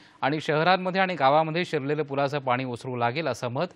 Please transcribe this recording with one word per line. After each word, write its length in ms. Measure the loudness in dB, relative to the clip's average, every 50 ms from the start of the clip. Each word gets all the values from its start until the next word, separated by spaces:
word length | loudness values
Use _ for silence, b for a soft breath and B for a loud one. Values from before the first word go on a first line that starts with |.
| B B B B
आणि 200 | -2 0 0 0
शहरांमध्ये 600 | -2 0 0 2 4 4 2 2 0 0 0 0
आणि 140 | 0 0 0
गावामध्ये 500 | 2 4 6 6 6 4 2 0 -2 -2
शिरलेलं 380 | -2 -2 -2 -2 -2 -2 -2 -2
पुराचं 360 | -2 -2 -2 0 0 -2 -2
पाणी 260 | 0 0 0 0 0
ओसरू 300 | -4 -6 -8 -6 -6 -4
लागेल 320 | 0 0 0 0 -2 -2
असं 200 | -4 -4 -4 -4
मत 180 | -4 -2 -4 -4 -4 -6